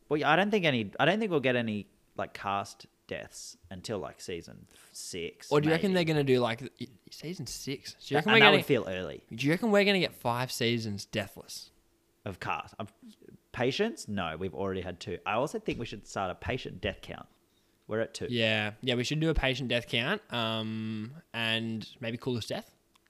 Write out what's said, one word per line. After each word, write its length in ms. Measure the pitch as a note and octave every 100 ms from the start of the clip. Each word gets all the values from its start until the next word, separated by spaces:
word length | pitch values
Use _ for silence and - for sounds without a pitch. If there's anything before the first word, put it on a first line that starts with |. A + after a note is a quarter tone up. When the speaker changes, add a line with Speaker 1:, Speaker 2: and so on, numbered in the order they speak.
| _
Speaker 1:
Well, 80 | D3+
yeah, 100 | C3+
I 60 | E3
don't 140 | G3+
think 140 | G#3 D#3+
any, 260 | B2 G2 -
I 60 | D3
don't 120 | G#3+
think 120 | A3
we'll 100 | D#3
get 160 | B2+ B2
any, 320 | A2+ G#2 - _ _ -
like, 180 | G2
cast 520 | - G2+ G2 G2 - - _ -
deaths 480 | E2 - - - - -
until, 280 | F#2 G#2 G2+
like, 220 | C#2 -
season 460 | - E2+ D#2 G1+ - - -
six, 580 | - - F2+ E2+ - -
Speaker 2:
Or 100 | D3
do 60 | D3+
you 40 |
reckon 200 | D#3+ G3+
Speaker 1:
maybe. 120 | F#3
Speaker 2:
they're 100 | D#3+
gonna 100 | D3+
do, 160 | C#3 B2
like, 220 | A#2 A2+ C3 -
i-, 60 | B2+ - -
season 360 | - D3+ F#3 A#2+
six? 460 | - - C#3 -
Do 200 | - -
you 60 | C#3+
Speaker 1:
That, 60 | G3
Speaker 2:
reckon 20 |
Speaker 1:
and 60 |
Speaker 2:
we're 60 | A3
Speaker 1:
that 60 | G#3+
Speaker 2:
gonna, 80 | F#3+
Speaker 1:
would 80 | -
feel 180 | A#2+ F#2
early. 340 | F#2 E2 C2 -
Speaker 2:
do 120 | A2+ C#3
you 60 |
reckon 180 | F3 A#3
we're 140 | G3+
gonna 140 | G3 F#3+
get 120 | E3
five 380 | - B2 A#2+ B2+
seasons 540 | - A#2 A#2+ A2 G2+ -
deathless? 640 | A2 G2+ - - - - _ _ _ _ _ G#2
Speaker 1:
Of 120 | F2+
cast. 340 | G#2 D#2+ - -
Of 120 | G#2 _ A3+ - - - _
patients? 560 | - B2+ C3+ A3+ - -
No, 280 | G2 E2 D#2+
we've 180 | F#2+
already 260 | - G2 F#2
had 200 | F2+ F2+
two. 180 | - E2+
I 100 | F#2
also 240 | A2 C3+ A3
think 200 | - -
we 80 | -
should 200 | G#2 -
start 240 | G#2+ F#2+
a 40 |
patient 460 | E2+ - B2+ - F#2
death 200 | G2+ -
count. 260 | - - - _ _ _ _ _ -
We're 120 | A2
at 140 | A2+
two. 120 | - F2+
Speaker 2:
Yeah, 440 | A#2 A2+ A2 G#2+ G#2+
yeah, 160 | B2+ A#2+
we 80 |
should 160 | A#2+ D3+
do 100 | D#3+
a 40 |
patient 340 | D3+ C3 B2+ B2
death 180 | A#2+ -
count, 340 | A#2+ C3 G#3 -
um, 800 | A#2+ A2+ A2+ A2 A2 A2 A2 A2+ D#3 -
and 560 | A2+ A2+ A2+ A2+ A2 - -
maybe 160 | A#2 B2
coolest 300 | C3+ A#2+ -
death. 260 | G#3 - _ _ _